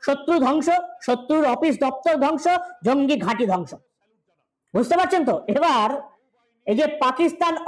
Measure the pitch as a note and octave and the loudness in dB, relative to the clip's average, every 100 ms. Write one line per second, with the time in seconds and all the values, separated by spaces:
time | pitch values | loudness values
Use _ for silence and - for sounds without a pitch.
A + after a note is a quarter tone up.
0 | - C#4 D#4 E4+ C4 D#4 D#4 F4 F4 - | -4 -2 0 2 2 2 2 0 -2 -10
1 | - A#3+ B3 D#4 D4 A#3+ D#4+ A#3+ C4 C4 | -4 -4 0 0 2 0 0 0 -2 -2
2 | E4+ D#4 C#4 D#4 F4 F4 F4+ - F#3+ C#4 | -2 2 0 0 0 0 -2 -6 0 2
3 | C#4 C#4 F3+ A3+ A3+ F#3 D3+ - _ _ | 2 0 -2 -2 0 -2 -4 -14 _ _
4 | _ _ _ _ _ _ _ F#3+ A#3+ E4+ | _ _ _ _ _ _ _ -2 0 2
5 | F4+ F#4 C4+ - - C4 E4 B3 G#3+ C#4 | 2 2 0 -2 -2 0 2 2 0 -2
6 | - _ _ _ _ _ - A3 D4+ - | -10 _ _ _ _ _ -4 0 0 0
7 | C4 B3+ E4+ E4 E4+ D#4+ | -2 2 0 2 -2 0